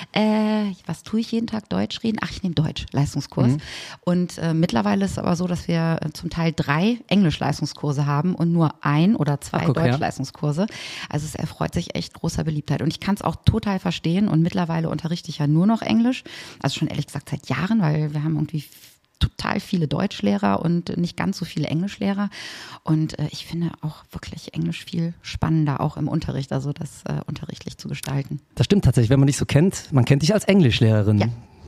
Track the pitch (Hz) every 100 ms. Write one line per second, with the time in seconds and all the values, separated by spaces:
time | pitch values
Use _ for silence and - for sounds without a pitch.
0 | - 208 214 214 214 214 202 180 - 165
1 | - 220 226 226 226 214 - 185 220 -
2 | 226 214 170 - 185 156 156 - - 131
3 | 147 139 - - 123 147 - - - -
4 | - 175 170 - 165 160 180 226 208 202
5 | 196 - - 170 180 170 - 170 165 165
6 | 156 - 165 165 165 156 143 151 208 240
7 | - 196 170 - 135 147 151 - 147 139
8 | 143 143 180 - 170 170 156 - 143 147
9 | 180 233 147 143 - - 165 123 123 135
10 | 87 - 123 - 151 147 220 - - -
11 | - 156 156 - 156 - - 175 175 -
12 | - - 165 - 160 151 - 143 151 -
13 | - 196 - - - 220 214 190 180 -
14 | 165 180 214 156 170 196 165 165 165 156
15 | 160 170 - - 147 156 196 226 - 220
16 | 233 262 - - - - 135 - 156 143
17 | - 143 - 135 - 139 185 226 156 151
18 | 151 147 156 151 151 - - - - _
19 | _ - - - - - - 180 147 160
20 | 202 - 202 202 202 196 170 170 170 -
21 | 170 - 180 - 165 - 147 156 196 -
22 | 196 196 202 - - - - - - 156
23 | 156 - 151 - - 165 165 - 156 -
24 | - - - 170 - - 165 165 - 170
25 | 170 170 - - 160 160 147 131 151 -
26 | 156 165 147 135 135 135 139 143 143 -
27 | - 147 - - - - - - - 143
28 | 139 139 131 147 _ - - 202 - 127
29 | 110 135 139 - 123 139 180 - - 139
30 | 120 143 156 208 - 196 135 - 110 107
31 | 104 104 110 117 - -